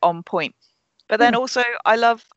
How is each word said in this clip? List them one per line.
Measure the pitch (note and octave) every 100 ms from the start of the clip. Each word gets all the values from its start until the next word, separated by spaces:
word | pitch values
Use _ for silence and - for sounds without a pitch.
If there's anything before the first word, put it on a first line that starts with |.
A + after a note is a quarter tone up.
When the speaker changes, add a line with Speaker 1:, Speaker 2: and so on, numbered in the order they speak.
Speaker 1:
on | F3 E3+
point." | - F#3 C#3 - _ _ _ _ _
But | G#3+
then | A#3+
Speaker 2:
Mm. | A#3
Speaker 1:
also, | B3+ B3+ A#3+ A#3+
I | - A3+
love, | A#3 A3+ _